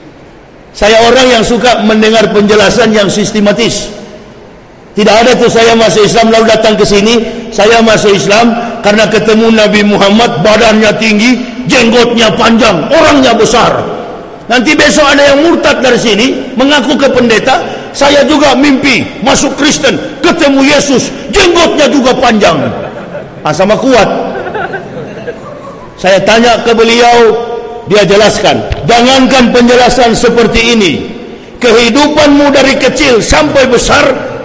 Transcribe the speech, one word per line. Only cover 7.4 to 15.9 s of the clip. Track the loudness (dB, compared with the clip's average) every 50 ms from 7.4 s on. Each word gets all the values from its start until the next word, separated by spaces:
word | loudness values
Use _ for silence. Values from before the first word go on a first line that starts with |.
| -12 -8
"Saya | -4 0 0 2 2 2
masuk | 2 2 0 2 2 0 0
Islam | 0 0 0 0 2 2 2 0 -2 -6 -8 -10 -4 -2
karena | 0 0 2 0 0
ketemu | 0 0 0 2 2 2 2 2
Nabi | 2 2 2 2 2 0
Muhammad, | 0 0 0 0 2 2 2 2 2 0 -2 0 0
badannya | 2 2 4 2 2 2 2 2 0 0 -2
tinggi, | -2 0 0 2 2 0 0 0 -4 -8 -10 -10 -4
jenggotnya | -2 0 0 2 2 2 2 2 2 0 0 0 0 0
panjang, | 0 0 2 2 2 2 0 0 -2 -2 0 0
orangnya | 2 2 2 2 2 2 2 2
besar." | 0 0 0 2 0 0 0 -2 -4 -6 -8 -10 -12 -12 -14 -14 -16 -16 -18 -20 -18 -6
Nanti | -2 -2 0 0 0 0
besok | 0 0 2 2 2 2 2
ada | 2 2 2
yang | 2 2 2
murtad | 2 2 0 0 0 -2 -2 0
dari | 0 0